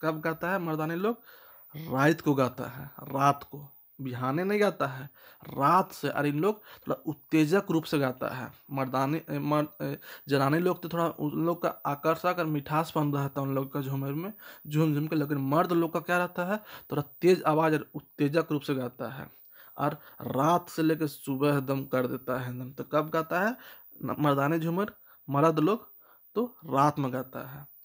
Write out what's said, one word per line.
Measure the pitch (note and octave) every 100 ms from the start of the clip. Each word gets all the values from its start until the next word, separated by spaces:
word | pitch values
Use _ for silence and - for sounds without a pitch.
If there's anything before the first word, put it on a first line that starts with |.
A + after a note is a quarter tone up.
कब | D#3+ D#3
गाता | E3 D#3+ F3
है | F#3+
मर्दानी | E3 D#3 D#3 E3+
लोग? | G#3 A#3 - - - - _ D3
रात | D#3+ C3 D3 D#3+
को | D3+
गाता | C3+ B2 B2
है, | B2 B2 C#3 -
रात | C#3 C3+ C#3 C#3
को, | - C#3+ C#3+ _ _ -
बिहाने | C3+ A#2+ B2+ D3+
नहीं | F#3+ G#3
गाता | G3+ - C#3
है, | C3 C#3+ _ - - -
रात | C3 C#3+ F3+ F#3
से। | - C#3+
और | - D3
इन | D3
लोग | F#3+ G#3+
थोड़ा | - - C#3+ C#3+ D#3+
उत्तेजक | D3 _ D#3 D3+ G3 -
रूप | D#3+
से | D3+ D3
गाता | C3 B2+ -
है। | B2+ A#2 - -
मर्दानी, | C3+ C3 C3 C3+ D#3+ -
ए, | C#3+
मर-, | C#3+ D3+ D3+ -
ए, | C#3+ C#3 - - C#3
जनानी | C#3 C#3 D#3+
लोग | F3+ F3
तो | E3
थोड़ा | E3+ E3
उन | - D3 D3+ E3
लोग | E3+
का | E3+
आकर्षक | - C#3+ C#3 D#3+ D#3 F3+ F3
और | D#3
मिठासपन | D3 C#3+ D#3 D#3+ D#3+ D3
रहता | C#3 C#3 C#3
है | C3+
उन | C3+
लोग | C3+
का | C#3+
झूमर | C3+ C3+ C#3
में, | D3+ F#3+ - - - D3+
झूम | D3+ D#3+ C#3+
झूम | D#3
के, | D#3+
लेकिन | C#3+ C#3+
मर्द | C3+ D3+ F3+
लोग | E3+ E3
का | E3+
क्या | D#3+ F3
रहता | F3+ F3+ F3+
है? | G#3+ - - -
थोड़ा | D3+ - -
तेज | E3+ F3+
आवाज़ | D#3 D3+ D#3+
और | D3+ - D3+
उत्तेजक | - - C#3+ D#3+ D#3
रूप | D3
से | - C3
गाता | B2 - A#2
है, | C3 - _ _ - - -
और | C#3+ D3+ - -
रात | A2+ B2 D3+ F3 F3
से | -
लेकर | D#3+ D#3 D3+
सुबह | - - C3+ D3 C#3+
दम | C3+ C3+ C3+
कर | B2+ B2
देता | C3 - B2+
है | B2
एकदम। | B2 B2+
तो | -
कब | - D#3 D#3
गाता | D#3+ D#3+ E3+
है | G#3+ B3+ - - _ -
न-, | B2 -
मर्दानी | D3 C#3 C#3+ E3
झूमर | E3 F3 G#3 - _ _ -
मर्द | C#3 E3 D#3
लोग? | D#3+ A3+ - _ _ _ _ G#3
तो | A#3+ - D#3+
रात | C3+ D3 D3
में | C3+
गाता | B2+ - B2+ C3
है। | C#3 D3 _